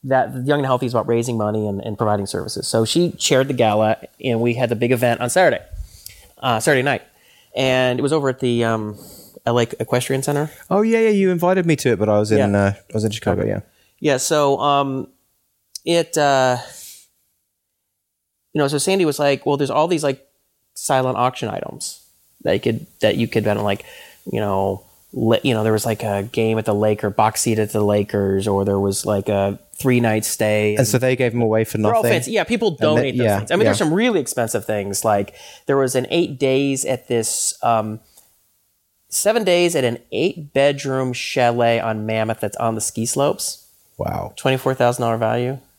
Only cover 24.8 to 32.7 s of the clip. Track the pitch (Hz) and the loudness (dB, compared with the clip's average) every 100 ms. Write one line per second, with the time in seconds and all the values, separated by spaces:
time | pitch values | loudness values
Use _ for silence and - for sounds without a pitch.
24.8 | - _ _ 131 113 113 - 110 110 107 | -10 _ _ -4 0 2 0 0 0 0
25.8 | 117 107 110 101 101 - 110 110 110 104 | -2 -4 -4 -4 -4 -2 -2 -2 -2 0
26.8 | 107 104 104 98 110 - - 110 107 107 | 0 0 -2 0 0 0 -2 0 0 0
27.8 | 104 104 101 104 98 95 101 98 101 98 | 2 0 0 -2 0 0 0 0 0 0
28.8 | 98 98 104 101 98 101 98 101 _ - | 0 -2 -2 -2 0 -2 -2 -4 _ -4
29.8 | 131 123 117 110 - - 107 107 107 107 | 2 2 2 0 -2 -2 0 2 0 2
30.8 | 120 127 127 127 123 117 117 110 110 110 | 2 2 2 2 0 0 0 2 0 0
31.8 | 107 233 120 160 127 226 151 233 220 | 0 2 2 0 0 -2 0 0 -2